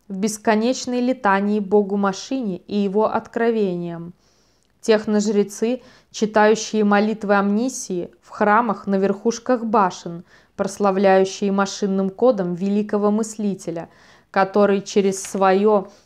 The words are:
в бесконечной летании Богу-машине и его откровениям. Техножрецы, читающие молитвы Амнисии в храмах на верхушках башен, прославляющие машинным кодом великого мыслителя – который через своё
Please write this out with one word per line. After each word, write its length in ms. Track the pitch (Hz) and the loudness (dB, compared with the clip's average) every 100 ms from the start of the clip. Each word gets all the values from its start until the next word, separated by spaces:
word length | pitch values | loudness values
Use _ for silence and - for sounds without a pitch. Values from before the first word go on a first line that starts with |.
| - | -12
в 80 | 190 | -6
бесконечной 840 | 214 214 233 214 233 254 - 247 | -4 -2 0 2 0 -2 -4 -2
летании 580 | 247 254 202 196 202 214 | -2 0 0 0 0 -2
Богу-машине 960 | 190 208 196 202 196 190 - 269 220 175 | 2 2 2 0 -2 -2 -8 -6 -6 -8
и 200 | - 208 | -6 -4
его 360 | 202 202 220 | -2 0 0
откровениям. 1000 | 226 220 233 233 226 202 175 175 170 170 - _ _ _ _ _ _ | -2 -6 -2 0 0 -2 -2 -8 -10 -14 -18 _ _ _ _ _ _
Техножрецы, 1000 | - 214 214 208 202 208 202 - 226 247 - - _ | 2 2 2 0 2 0 0 -2 -4 -4 -8 -20 _
читающие 760 | - 214 214 214 220 - 214 208 | -4 0 4 4 4 0 0 2
молитвы 500 | 202 214 220 202 202 | 4 2 -2 0 2
Амнисии 760 | 202 208 254 - - 180 - - | 2 0 -2 -6 -8 -6 -8 -14
в 80 | _ | _
храмах 580 | - 208 214 240 190 - | -2 2 4 2 -4 -2
на 80 | 196 | 0
верхушках 680 | 196 202 233 226 - 254 226 | 0 0 -4 -4 -2 -2 0
башен, 580 | 220 185 - 180 170 - _ _ - | 0 0 -2 -12 -14 -16 _ _ -6
прославляющие 960 | 196 - 202 190 190 190 190 - 202 | -6 0 0 2 4 4 2 0 -2
машинным 580 | 196 196 - 202 190 190 | 0 -2 -2 -2 0 -2
кодом 440 | - 247 208 180 | 2 2 2 -2
великого 580 | 175 196 208 208 208 208 | -4 -2 -2 -2 0 0
мыслителя – 800 | 214 220 - 208 190 - 165 170 _ - _ _ | 0 -4 -4 -6 -4 -8 -10 -12 _ -20 _ _
который 500 | 196 190 214 202 196 | 0 2 2 2 2
через 400 | 196 208 196 190 | 0 0 0 -2
своё 640 | - 196 190 190 214 208 196 - | -6 0 2 4 4 2 0 -12